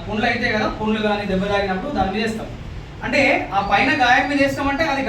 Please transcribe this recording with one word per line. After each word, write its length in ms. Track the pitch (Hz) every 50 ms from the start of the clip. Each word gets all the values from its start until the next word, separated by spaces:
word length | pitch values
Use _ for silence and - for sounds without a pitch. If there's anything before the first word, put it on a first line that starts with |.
| -
పుండ్లు 220 | 190 208 220 247 240
అయితే 160 | 247 - 247 233 220
కదా, 120 | 214 - - - -
పుండ్లు 240 | 214 214 220 214 208 208
కానీ 180 | 208 208 208 190
దెబ్బ 120 | 190 185 190 202 202
తాగినప్పుడు 380 | 196 202 190 185 185 - - - 170
దాని 160 | - 190 196
మీద 80 | 214 226
వేస్తాం. 240 | 220 220 - - - - - - - - - - - - - -
అంటే, 180 | 214 277 285 262 277 294 - - - 190
ఆ 60 | 196 202 202 202
పైన 160 | 208 269 269 302 285 247
గాయం 220 | 240 247 277 277 285
మీద 80 | 285 277 277
వేస్తామంటే 400 | 277 269 285 277 277 277 - - 277 269
అది 100 | 269 214